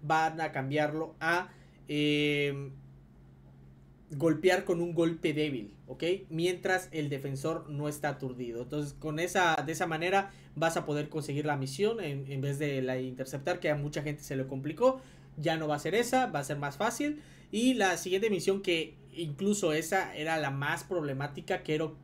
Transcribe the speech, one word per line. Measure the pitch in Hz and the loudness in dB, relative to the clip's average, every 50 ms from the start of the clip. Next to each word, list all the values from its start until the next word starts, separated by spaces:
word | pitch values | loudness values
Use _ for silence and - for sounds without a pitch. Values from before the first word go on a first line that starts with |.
Van | 147 147 160 160 160 160 156 165 | 0 4 4 4 4 2 0 -2
a | 160 151 | -4 -4
cambiarlo | - 143 131 135 143 147 151 151 151 156 160 160 - - | -2 -4 -4 0 2 2 2 2 0 -2 -4 -6 -8 -2
a... | 160 160 170 175 185 - - - - - - - - | 0 2 2 2 0 -4 -12 -20 -20 -20 -20 -20 -8
Eh, | - 147 147 147 147 147 147 147 147 147 143 143 143 139 139 139 135 135 139 - - - - - - - - - - - - - - - - - - - - - - - - - - | -4 0 2 2 4 4 4 4 2 2 2 2 0 -2 -4 -8 -10 -12 -14 -18 -20 -20 -20 -20 -20 -20 -20 -20 -20 -20 -20 -20 -20 -20 -20 -20 -20 -20 -20 -20 -20 -20 -20 -16 -10
golpear | 156 139 165 165 156 147 - 185 185 185 190 | -4 2 4 4 4 6 6 4 4 4 4
con | - 180 170 | 0 0 0
un | 170 175 165 | 0 0 2
golpe | 165 165 165 170 165 - 165 147 | 2 2 2 2 0 0 0 2
débil, | 151 151 156 135 120 104 104 - - - | 2 0 0 0 -4 -6 -8 -14 -20 -16
¿ok? | - 131 - 160 170 185 196 190 - | -16 -8 -4 0 0 0 -2 -2 -6
Mientras | 160 160 170 180 180 175 - 190 185 180 180 - | -4 0 0 0 0 0 0 0 0 0 0 -4
el | - 160 151 143 | -4 -4 -2 -2
defensor | 143 135 139 143 135 131 - 160 165 170 165 151 | -2 -4 -4 -4 -6 -2 -2 -2 -2 -2 -6 -8
no | 151 143 147 151 | -6 -4 -2 -4
está | 147 - - 147 | -4 -2 -2 -2
aturdido. | 139 139 139 131 123 123 127 120 113 117 127 | -2 -2 -6 -8 -6 -6 -6 -6 -6 -6 -6
Entonces, | 139 147 151 147 143 135 | -4 -4 -4 -4 -4 -6
con | - - 156 147 156 | -8 -6 -6 -2 -2
esa, | 170 180 - 202 180 170 160 - 139 | -2 0 2 4 4 4 4 2 0
de | 143 165 | -2 -2
esa | 147 185 | -2 0
manera | 165 160 156 165 180 190 196 196 196 - - - - - | -2 0 0 0 2 2 2 2 0 -8 -18 -20 -14 -4
vas | 147 165 165 165 | 0 0 2 2
a | 175 165 | 0 -2
poder | 156 147 147 151 151 | 0 -2 -2 -2 -2
conseguir | - 160 143 - 139 143 147 | -4 -6 -4 -2 -2 -2 0
la | 151 147 | 0 0
misión | 139 135 131 135 180 196 214 233 226 | 0 -2 -4 -2 0 2 2 2 0
en, | 185 151 139 139 135 135 | -4 -4 -4 -6 -6 -6
en | 139 135 | -4 -2
vez | 135 143 139 | -2 -2 -2
de | 139 156 147 139 135 | 0 -2 0 0 0
la | 131 127 127 131 | 0 0 -2 -2
interceptar, | 131 131 127 127 135 131 - 135 - - 180 175 | -4 -6 -6 -6 -8 -6 -6 -4 -2 -2 -2 0
que | - 160 | 0 0
a | 151 | 0
mucha | 147 143 147 147 160 | 0 -2 -4 -4 -4
gente | 139 151 147 147 - | -4 -4 -6 -6 -8
se | - 143 | -6 -4
le | 131 131 | -4 -4
complicó. | 135 139 135 135 147 160 - 233 262 262 262 - - - - - - - | -4 -6 -6 -6 -6 -2 4 4 4 4 4 -8 -18 -20 -20 -20 -18 -12
Ya | - 147 165 160 | -2 0 0 0
no | 160 160 | 0 0
va | 151 151 | -2 -2
a | 143 | 0
ser | - 160 175 | 0 0 2
esa, | 226 240 151 - 254 254 | 2 2 4 4 2 2
va | 151 160 143 | 2 0 -4
a | 143 | -2
ser | - 151 | -2 -4
más | 143 143 143 139 | -4 -4 -4 -2
fácil. | - 202 233 240 - 294 294 294 294 - - - - - - | 0 0 0 0 0 -2 -2 -2 -4 -10 -18 -20 -20 -14 -4
Y | - 208 233 262 262 | -2 2 4 4 4
la | 220 202 190 175 | 6 4 4 4
siguiente | 165 - 180 180 190 214 226 | 2 0 0 0 2 4 2
misión, | 208 175 165 196 196 196 | 2 2 2 2 0 2
que | 196 190 170 165 156 147 - - - - - | 2 2 2 2 0 -4 -8 -18 -20 -16 -8
incluso | - 170 151 143 - 190 202 208 202 196 165 151 | -6 -6 -6 -4 0 2 2 2 4 2 2 2
esa | 156 165 165 202 190 175 - - | 2 0 2 0 0 0 0 -4
era | - 151 160 165 | -4 -2 0 0
la | 160 147 139 | 0 0 0
más | 139 139 143 147 165 - - | -2 -2 -2 -2 -2 -2 -4
problemática, | - 196 175 151 143 135 131 143 147 - 185 165 - 190 180 | -2 -2 -2 0 -2 -2 -2 -4 -6 -6 -10 -4 -2 -4 -2
que | - - 156 | 0 -2 0
era | 156 160 156 156 - | 0 0 -2 -4 -12